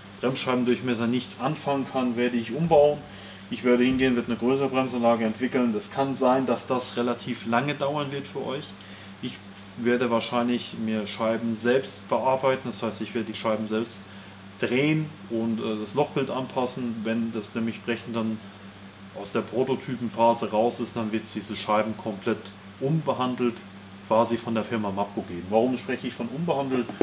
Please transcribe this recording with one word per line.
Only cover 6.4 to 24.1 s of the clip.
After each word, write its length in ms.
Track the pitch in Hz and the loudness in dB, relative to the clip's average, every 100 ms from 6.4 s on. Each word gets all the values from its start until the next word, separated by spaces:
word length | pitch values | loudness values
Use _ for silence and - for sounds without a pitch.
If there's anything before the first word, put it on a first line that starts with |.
| 123 | 2
dass 220 | 113 - | 0 0
das 280 | 127 - - | -2 -2 -2
relativ 480 | 120 120 - 117 | 0 -2 -6 -6
lange 300 | 113 117 143 | 0 2 2
dauern 380 | 147 139 151 139 | 0 0 0 -2
wird 160 | 139 - | -6 -6
für 180 | 143 120 | -6 -4
euch. 180 | 139 151 - - - - - | -6 -8 -14 -18 -16 -18 -10
Ich 160 | 127 - - - - - | -10 -10 -16 -18 -14 -2
werde 320 | 117 120 120 | 2 4 4
wahrscheinlich 680 | 113 - 123 120 120 - 117 | 2 2 0 2 0 -2 -4
mir 300 | 110 110 101 | -2 -2 -2
Scheiben 480 | - 113 113 117 110 | -2 0 0 -2 0
selbst 520 | 117 135 - - - | 4 2 2 -8 -2
bearbeiten, 600 | 120 123 - 135 131 127 | 2 4 4 4 2 -2
das 160 | 101 | -4
heißt, 160 | 113 101 | -4 -4
ich 140 | 107 | -4
werde 180 | 117 107 | -4 -4
die 60 | 107 | -2
Scheiben 280 | 117 107 107 | 0 0 0
selbst 340 | 110 113 - - - - - - - | -2 -2 -8 -16 -18 -18 -18 -18 -4
drehen 480 | 110 123 151 156 151 - - | 0 2 4 2 -2 -8 -6
und, 300 | 113 113 110 | -2 0 0
äh, 200 | 117 107 | -2 -4
das 140 | 104 | -2
Lochbild 380 | 123 - 147 127 | 0 0 0 -2
anpassen. 640 | 123 131 135 123 139 120 113 | -4 -4 -2 -2 -2 -6 -4
Wenn 280 | 110 113 113 | -2 0 -2
das 200 | 113 104 | -4 -4
dementsprechend 640 | 120 113 110 - 113 117 113 | -4 -4 -4 -4 -4 -4 -2
dann 220 | 110 107 - - - - - - - - | -2 -4 -8 -16 -18 -18 -18 -18 -16 -12
aus 140 | 101 | -4
der 100 | 117 | -2
Prototypenphase 1080 | - 110 131 127 - 123 117 101 117 113 107 | 0 0 0 0 -4 -4 -2 4 6 6 2
raus 300 | 107 120 120 | 2 2 0
ist, 160 | 113 120 | -4 -2
dann 160 | 107 | -2
wird's 200 | 107 104 | -2 -4
diese 220 | 110 101 | -6 -6
Scheiben 420 | 101 - 107 110 104 | -4 2 2 2 -2
komplett 420 | 113 98 120 101 - - - - | -6 -2 -2 -2 -4 -16 -18 -4
umbehandelt, 720 | 135 160 139 117 127 123 123 113 - - - - | 0 2 2 0 0 2 0 0 -8 -18 -18 -10
quasi 280 | - | 2